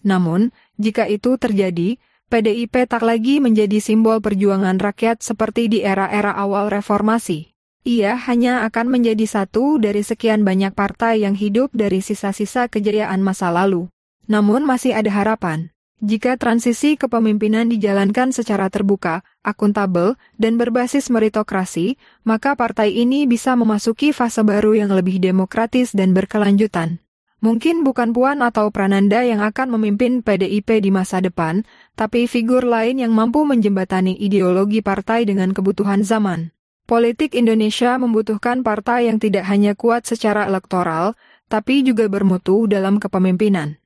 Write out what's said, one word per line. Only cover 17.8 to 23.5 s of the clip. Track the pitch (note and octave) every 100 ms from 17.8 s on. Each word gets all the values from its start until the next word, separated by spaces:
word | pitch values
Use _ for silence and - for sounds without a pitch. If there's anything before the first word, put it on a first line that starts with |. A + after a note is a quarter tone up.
| G3+ G3 G3 G#3 B3+
secara | B3+ A3+ G3+ F#3+
terbuka, | G3+ G3 G3 F3 E3 _ _
akuntabel, | - G#3 G#3 G#3 G3 F3 F3+ C4 _ -
dan | A3+
berbasis | A#3 A#3+ A#3+ B3 C#4+ -
meritokrasi, | A#3 G#3+ G#3+ G#3+ F#3+ F#3 E3 F#3+ C4+ _ _
maka | A3 A3 C#4
partai | C#4+ A#3 A3+ G#3+
ini | F#3+ A#3+ C#4 C#4
bisa | A#3 C4